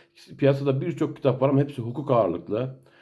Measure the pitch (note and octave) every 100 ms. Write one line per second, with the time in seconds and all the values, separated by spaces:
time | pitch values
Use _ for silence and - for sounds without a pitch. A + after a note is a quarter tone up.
0 | _ _ - - C#3 C#3 C#3+ C3+ F3 C#3
1 | D3+ - C3+ A2+ C3+ C#3 C#3+ - A#2 C3+
2 | C3+ A#2+ F#2+ E2+ - G#2+ C3 C3 _ _